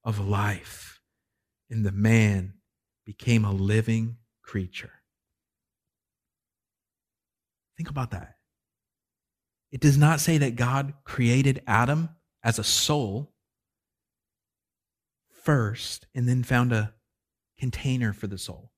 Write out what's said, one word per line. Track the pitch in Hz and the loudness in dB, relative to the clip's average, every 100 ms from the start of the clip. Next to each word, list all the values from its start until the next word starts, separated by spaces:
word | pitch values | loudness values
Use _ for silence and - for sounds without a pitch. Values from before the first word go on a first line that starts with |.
of | - 104 | -4 -4
life, | 98 101 104 92 - - - - _ _ _ _ _ _ _ | -2 -2 -2 -4 -10 -20 -20 -20 _ _ _ _ _ _ _
and | 113 | -4
the | 104 | -4
man | 98 107 113 107 101 92 - _ _ _ _ | 0 4 6 4 2 -4 -12 _ _ _ _
became | - 101 - 117 | -20 -10 0 2
a | 104 | 2
living | 98 98 107 110 113 113 117 _ _ | 0 2 2 2 -2 -2 -8 _ _
creature. | - 101 90 - - _ _ _ _ _ _ _ _ _ _ _ _ _ _ _ _ _ _ _ _ _ _ _ _ _ _ _ _ _ | -10 -8 -8 -12 -18 _ _ _ _ _ _ _ _ _ _ _ _ _ _ _ _ _ _ _ _ _ _ _ _ _ _ _ _ _
Think | 165 | -10
about | 143 123 | -8 -8
that. | 87 - _ _ _ _ _ _ _ _ _ _ _ _ _ _ | -10 -14 _ _ _ _ _ _ _ _ _ _ _ _ _ _
It | 135 | 2
does | 151 139 | 4 6
not | 147 160 | 6 4
say | 156 160 | 2 2
that | 139 120 | 2 0
God | 123 135 139 - | 0 0 -4 -10
created | - - 120 123 139 135 - | -12 0 2 4 2 0 0
Adam | 107 123 151 165 - _ _ | 0 2 0 -2 -8 _ _
as | 117 113 | -2 -2
a | |
soul | 104 - - 151 113 101 147 _ _ _ _ _ _ _ _ _ _ _ _ _ _ _ _ _ _ _ _ | 0 -2 0 -2 -2 -6 -8 _ _ _ _ _ _ _ _ _ _ _ _ _ _ _ _ _ _ _ _
first | _ - 147 107 113 - - _ | _ 0 0 0 -4 -10 -14 _
and | 131 123 | -4 0
then | 127 | 0
found | 120 127 123 | 0 2 2
a | 113 107 _ _ _ _ _ _ _ | 0 -2 _ _ _ _ _ _ _
container | 131 - 139 127 117 | -8 -6 -4 -2 -2
for | 98 101 | -4 -10
the | 95 | -10
soul. | - 85 - | -14 -16 -20